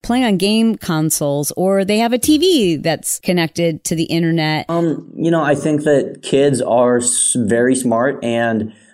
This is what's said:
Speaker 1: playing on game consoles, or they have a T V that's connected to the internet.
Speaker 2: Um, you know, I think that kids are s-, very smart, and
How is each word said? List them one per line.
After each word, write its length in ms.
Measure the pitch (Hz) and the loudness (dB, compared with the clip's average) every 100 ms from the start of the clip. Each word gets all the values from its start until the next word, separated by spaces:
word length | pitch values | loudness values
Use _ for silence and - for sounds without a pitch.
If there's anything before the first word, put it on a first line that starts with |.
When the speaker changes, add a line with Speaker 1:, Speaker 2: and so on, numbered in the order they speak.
Speaker 1:
playing 220 | - 240 | -2 0
on 120 | 247 190 | 2 0
game 380 | 196 220 226 220 | 2 2 2 0
consoles, 760 | - 160 156 - 147 143 147 - | -4 -2 -2 -2 -2 -2 -4 -2
or 280 | 185 196 | 0 0
they 140 | 196 214 | 0 0
have 140 | 233 | 0
a 60 | 240 | 0
T 200 | 269 302 | 2 2
V 380 | 359 320 190 156 | 4 2 2 0
that's 440 | 160 151 - - | -2 -4 -6 -6
connected 640 | - 180 165 - 170 156 | -2 0 0 0 -2 -2
to 100 | - | -6
the 100 | 165 | -4
internet. 640 | 165 165 165 165 156 156 - | -2 0 2 2 0 -2 -2
Speaker 2:
Um, 400 | 170 170 139 - | -2 -2 -4 -8
you 160 | - 165 | -4 0
know, 120 | 165 | 0
I 120 | 147 | 2
think 300 | 143 156 151 | 0 0 0
that 380 | 151 139 104 - | 2 2 0 -8
kids 380 | - 139 143 123 | -2 2 2 2
are 380 | 120 120 123 123 | 0 2 4 2
s-, 380 | 120 - - 127 | 0 -2 -2 0
very 360 | 107 117 123 127 | 0 2 2 2
smart, 420 | 123 113 131 131 | 0 0 0 -2
and 480 | 120 117 117 113 107 - _ | -4 -2 0 -2 -4 -10 _